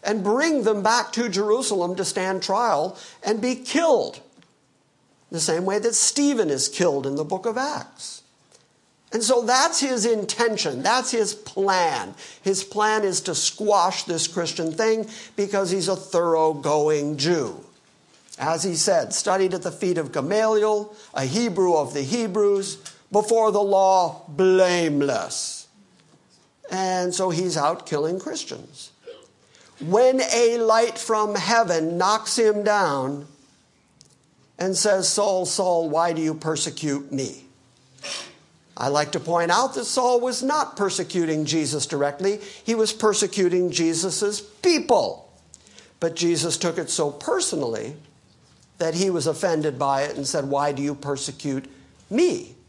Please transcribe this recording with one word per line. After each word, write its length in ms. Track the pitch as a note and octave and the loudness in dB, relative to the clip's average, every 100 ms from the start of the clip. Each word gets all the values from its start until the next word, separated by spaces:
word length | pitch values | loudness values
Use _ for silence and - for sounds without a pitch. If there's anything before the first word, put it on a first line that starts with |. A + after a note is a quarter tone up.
and 180 | G#3 G#3+ | 0 0
bring 420 | G3 A#3 D#4+ D4+ | 2 2 2 2
them 180 | G#3+ G#3 | 2 2
back 280 | G3 A#3+ A3 | 2 2 0
to 180 | - A#3+ | -2 -2
Jerusalem 640 | F#3 G#3 A3 C4 G3+ F3 | 0 0 0 0 -2 -2
to 100 | F#3 | -2
stand 380 | F#3+ - F#3 F#3+ | -4 -2 -2 -2
trial 560 | - G3 A#3+ D#3 E3+ F#3 - - | -2 0 2 2 0 -6 -20 -10
and 180 | - A3 | -4 -2
be 140 | B3 | 0
killed, 680 | B3+ - D4 E4 B3 C3 - - _ _ _ _ _ _ _ _ _ _ | -4 -2 0 4 4 2 -8 -20 _ _ _ _ _ _ _ _ _ _
the 80 | E3+ | -6
same 240 | D#3 D#3+ | -2 0
way 140 | F#3 G3+ | 0 0
that 160 | A#3 | 0
Stephen 560 | A3+ - - C#4+ C4 F3+ | 0 0 2 2 2 0
is 180 | C3+ - | 0 -2
killed 380 | - F3 C#3 C#3 | 0 0 0 -2
in 100 | C#3 | -4
the 80 | |
book 220 | D3+ F#3 A#3 | -4 -4 -4
of 100 | A3 | -4
Acts. 640 | C4+ D4 - - - - _ _ _ _ _ _ _ _ _ | -4 -6 -10 -16 -16 -16 _ _ _ _ _ _ _ _ _
And 100 | A3 | -4
so 180 | A3 B3 | 2 2
that's 400 | A#3 B3+ D#4 E4 | 4 4 4 2
his 240 | C4+ B3+ | 0 0
intention. 760 | G#3+ A3 G3 - A#3 G#3+ E3 B2+ | 0 0 -2 0 0 0 -4 -2
That's 300 | E3 B3 B3+ | 0 0 0
his 200 | A#3+ G3+ | -2 -2
plan. 840 | - - - G3 F#3 E3+ C3 F#2 - - - | -4 -10 -2 0 2 2 0 -6 -12 -20 -8
His 220 | F#3+ G3 | -4 -2
plan 400 | - G3+ G#3+ G#3+ | -4 0 2 2
is 160 | G3+ F3 | 0 -2
to 140 | - D#3 | -4 -2
squash 680 | - - G#3+ G3+ F3 F#3 | -4 -2 2 4 4 0
this 240 | - E3 D#3+ | -4 -4 -2
Christian 460 | - E3 - D#3+ | -2 -4 -4 -6
thing 360 | D#3 A3 A3 G#3+ - - - | 0 2 2 -2 -12 -16 -4
because 340 | G3 G3+ F#3+ | -2 0 0
he's 180 | F#3+ E3+ | 0 0
a 80 | F#3 | -4
thoroughgoing 1200 | - E3+ E3+ D#3+ D#3+ D3+ C#3+ D3+ D3+ D3+ D3 D3+ | 0 0 2 4 2 2 0 2 2 2 -2 -2
Jew. 480 | C#3+ F3 A#2+ D#2+ - _ _ _ _ _ _ - | 0 0 0 -8 -18 _ _ _ _ _ _ -6
As 280 | C3+ E3 | -2 -2
he 100 | F#3 | -2
said, 400 | E3 - F3+ A#2+ | -2 2 2 0
studied 400 | - - F#3+ F#3+ | -4 0 2 2
at 80 | F3+ | 0
the 80 | F3+ | -6
feet 260 | - F#3+ F3 | -4 -2 0
of 160 | C#3+ | -2
Gamaliel, 800 | D#3 C#3 G#3 A3 G#3+ G#3+ G#3+ G#3 - - | -4 0 2 2 2 2 0 -2 -14 -10
a 100 | - | -4
Hebrew 500 | C3+ E3 A#3+ F3 F#3 | -2 0 0 2 4
of 200 | E3 C#3 | 4 2
the 80 | D3 | -4
Hebrews, 760 | C3+ A#3+ A3+ F#3 G3+ G3+ G3 - - - _ | -4 -2 -2 0 2 2 -2 -10 -16 -20 _
before 420 | G3+ G#3+ A3+ A3 | 0 2 2 4
the 100 | G3+ | 2
law, 600 | G3+ G3 F#3+ F#3+ F3 C#3+ - | 2 4 6 4 2 -4 -16
blameless. 1400 | C#3+ F#3 F#3 F#3 F3 E3 D3 C#3+ A#2 F2 - - - - _ _ _ _ _ _ _ _ _ - | 2 4 6 6 4 2 2 0 0 -4 -8 -8 -10 -16 _ _ _ _ _ _ _ _ _ -10
And 460 | F#3 F#3+ F#3 F3+ | -4 -2 0 -2
so 160 | F3+ F#3 | 0 -2
he's 260 | E3 F#3 D#3+ | 0 -2 0
out 300 | D3 E3+ - | 0 0 -4
killing 320 | D3+ D#3 F#3 | -2 -2 -2
Christians. 720 | D4 D4+ - B2 A#2 C#3 - _ - - - _ _ _ - _ | -6 -10 -10 -12 -16 -20 -20 _ -20 -20 -20 _ _ _ -20 _
When 400 | D#3 F#3+ B3+ C4 | 0 4 6 4
a 380 | - A#3 A#3 A#3 | 2 4 4 4
light 400 | A3+ A3+ A#3 - | 4 4 4 -2
from 380 | - G#3+ G#3+ G3+ | -2 0 0 -2
heaven 600 | F3 A#3 A3 E3+ D#3+ E3+ | 2 2 4 0 0 0
knocks 400 | F#3 G#3+ A3 - | 0 0 -2 2
him 280 | A3 G#3 | 2 2
down 640 | G#3 G#3 F3 C#3 C3+ C#3+ C#3+ - _ _ _ _ _ _ _ _ _ _ _ - | 2 2 2 0 -4 -6 -12 -20 _ _ _ _ _ _ _ _ _ _ _ -6
and 180 | C#4 F#3+ | -4 0
says, 320 | G#3+ F#3+ F3+ | 2 2 2
"Saul, 380 | - G#3 F#3 F3+ | 2 2 2 0
Saul, 420 | - F#3 F3 E3 | 0 2 2 2
why 240 | D3+ E3+ | 2 0
do 80 | D#3+ | 2
you 140 | D#3 | -2
persecute 800 | D#3 D#3 D3 - C3 D3+ C#3+ C#3 | -2 -4 -2 -4 -4 -4 -4 -4
me?" 320 | C3+ B2 - - _ _ _ _ _ - - - - _ _ _ - | -6 -6 -8 -20 _ _ _ _ _ -14 -12 -14 -20 _ _ _ -6
I 100 | B2+ | -2
like 240 | C#3+ D3+ | 0 0
to 80 | D#3+ | -2
point 300 | D#3 E3+ E3+ | -2 0 2
out 220 | F#3 C4 | 2 2
that 140 | C4+ A#3 | -2 -4
Saul 340 | - B3 B3 | 0 2 2
was 220 | A#3+ B3 | 0 -2
not 340 | C4+ D4+ - - | -2 0 -2 -2
persecuting 680 | G3+ F3+ F3+ F#3 E3 D#3 D3+ | -2 -2 -4 -2 0 0 0
Jesus 400 | D#3+ D3 D3 - | 0 0 -2 -4
directly. 540 | D3 C#3+ C#3+ F#3+ G3+ - - | 0 -2 0 -2 -2 -8 -14
He 120 | - | -4
was 180 | A3+ A3 | 0 0
persecuting 800 | G#3+ A3 G3+ G#3 - F3+ F3+ F3+ | 2 2 2 0 2 2 2 0
Jesus's 720 | D3 E3 E3 F3+ D#3 G3+ G#3 | 2 0 0 -2 -2 -4 -4
people. 880 | - - F#4 D#4+ - A3 A2 - - _ _ - - - - _ | -12 -2 0 2 4 2 2 -4 -16 _ _ -20 -20 -20 -20 _
But 160 | E3+ | -4
Jesus 440 | E3 E3+ E3+ E3 - | 0 0 2 0 -2
took 180 | F3 E3 | -2 -2
it 140 | E3 | -4
so 200 | - D3 | -2 -2
personally 840 | C#3+ - G4 F4 D#3 C3 A2 A2 D3+ - _ _ _ _ _ _ _ | -4 -4 -2 -2 -2 -4 -4 -8 -12 -20 _ _ _ _ _ _ _
that 160 | E3 | -4
he 160 | E3 F#3+ | 0 0
was 180 | F3 D3 | 0 -2
offended 520 | D#3 F#3+ D#3+ D3+ B2+ | -2 0 0 -2 -2
by 240 | C#3 C3+ | 0 0
it 120 | D3 | -2
and 140 | - C#3 | -4 -4
said, 220 | E3 C#3 | -4 -2
"Why 220 | C#3 D3 | 0 0
do 100 | C3+ | -2
you 120 | C#3+ | -4
persecute 720 | C#3 C#3+ C#3 C#3 C3 D3 C3 - - - _ _ | -4 -6 -6 -6 -8 -6 -6 -6 -20 -20 _ _
me?" 440 | A3+ F4+ - - - | 0 2 0 -8 -20